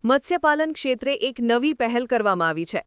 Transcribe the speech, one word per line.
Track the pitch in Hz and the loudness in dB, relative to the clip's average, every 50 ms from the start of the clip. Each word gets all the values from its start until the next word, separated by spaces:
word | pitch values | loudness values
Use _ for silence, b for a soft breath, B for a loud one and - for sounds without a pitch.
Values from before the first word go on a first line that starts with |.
| - | 2
મત્સ્યપાલન | 226 262 277 - - 359 349 - 302 294 294 311 320 | 2 2 2 2 0 -2 2 2 2 2 2 0 -2
ક્ષેત્રે | 302 - - 269 254 220 - 269 277 | -4 -4 -2 -2 -2 -2 -2 -4 -2
એક | - - 269 240 - | -2 -4 -6 -4 -2
નવી | 240 233 233 240 254 302 302 | 0 2 2 2 2 0 0
પહેલ | - 247 226 240 240 254 | 0 -2 0 0 -2 0
કરવામાં | 233 247 233 208 208 190 180 165 165 | 0 0 2 2 2 2 2 0 0
આવી | 156 160 170 | 0 -2 -6
છે. | - - 180 - | -4 -6 -6 -8